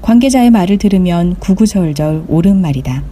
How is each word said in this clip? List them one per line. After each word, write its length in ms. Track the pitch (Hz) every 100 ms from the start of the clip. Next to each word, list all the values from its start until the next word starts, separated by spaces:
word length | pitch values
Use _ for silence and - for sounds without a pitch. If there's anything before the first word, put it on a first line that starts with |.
관계자의 480 | - 233 262 262 240
말을 260 | 226 175 202
들으면 600 | 208 190 180 170 175 180
구구절절 880 | - 190 220 202 165 147 151 156 160
옳은 320 | 156 180 196
말이다. 420 | 175 139 123 127 143